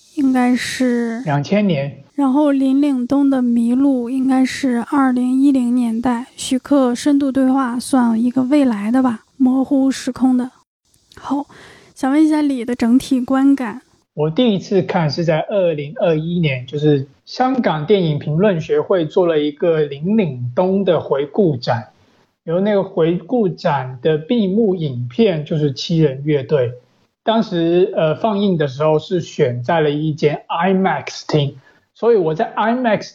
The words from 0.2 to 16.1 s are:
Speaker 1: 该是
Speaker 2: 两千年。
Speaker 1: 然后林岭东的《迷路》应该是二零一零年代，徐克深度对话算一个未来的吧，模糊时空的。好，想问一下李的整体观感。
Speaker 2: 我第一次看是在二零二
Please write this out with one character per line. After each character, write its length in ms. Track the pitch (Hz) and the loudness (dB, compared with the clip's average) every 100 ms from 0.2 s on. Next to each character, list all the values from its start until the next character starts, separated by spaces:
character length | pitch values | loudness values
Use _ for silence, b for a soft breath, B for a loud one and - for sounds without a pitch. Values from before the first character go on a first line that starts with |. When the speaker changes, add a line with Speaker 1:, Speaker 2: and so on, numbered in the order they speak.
| 269 | 0
Speaker 1:
该 240 | 254 247 247 | 2 2 0
是 640 | - - 254 240 233 226 | -2 -2 0 0 -2 -4
Speaker 2:
两 220 | 208 143 | -2 -2
千 220 | 143 202 | 0 0
年。 380 | 202 151 143 - - - | 2 0 -4 -10 -10 -2
Speaker 1:
然 140 | 277 | 0
后 180 | 262 302 | 2 2
林 320 | 277 269 269 | 2 2 2
岭 240 | 294 262 240 | 2 0 0
东 240 | 277 277 | 2 2
的 100 | 262 | 2
《迷 320 | 247 233 233 | 2 2 2
路》 380 | 254 285 262 233 | 2 2 2 -2
应 160 | 269 262 | -2 2
该 180 | 262 | 2
是 400 | 262 - 269 240 220 | 2 0 -2 -2 0
二 220 | 294 262 | 0 2
零 280 | 247 247 262 | 2 0 2
一 120 | 277 | 4
零 200 | 269 240 | 4 2
年 300 | 247 240 226 | 0 0 -2
代， 240 | 247 233 254 | -2 -2 -6
徐 240 | - - 254 | -12 -4 -4
克 340 | - 285 254 | 2 2 2
深 240 | 240 302 285 | 0 0 2
度 140 | 277 | 2
对 180 | 262 262 | 2 2
话 300 | 269 262 240 | 2 0 -4
算 420 | - 269 240 220 | 0 2 2 2
一 80 | 247 | 0
个 140 | 254 | 0
未 220 | 254 294 | 2 2
来 260 | 262 208 208 | 2 0 0
的 100 | 254 | 2
吧， 200 | 254 226 - - | 0 -2 -10 0
模 280 | 254 262 | 2 2
糊 240 | 254 277 269 | 2 2 2
时 220 | 254 - | 0 -6
空 260 | - 262 247 | 0 2 2
的。 140 | 247 - _ _ _ _ _ - | -2 -10 _ _ _ _ _ -18
好， 300 | - 277 285 B B B B | -6 -6 -6 B B B B
想 160 | - 262 | -6 0
问 160 | 285 311 | 2 4
一 20 | |
下 140 | 302 | 2
李 220 | 294 262 | 0 -2
的 100 | 233 | -4
整 240 | 247 233 247 | -2 2 2
体 220 | - 262 | 2 -2
观 340 | 240 269 277 | 0 2 4
感。 280 | 277 247 247 - _ _ | 2 -2 -10 -18 _ _
Speaker 2:
我 140 | - 156 | -4 -2
第 240 | 160 254 | 2 2
一 60 | 190 | 0
次 240 | - 196 | 0 -2
看 260 | - 190 156 | 0 -2 -2
是 160 | 156 | -2
在 140 | 165 156 - | 0 0 -2
二 240 | 208 180 | 0 0
零 200 | 151 143 | -2 -6
二 240 | - 190 | -2 0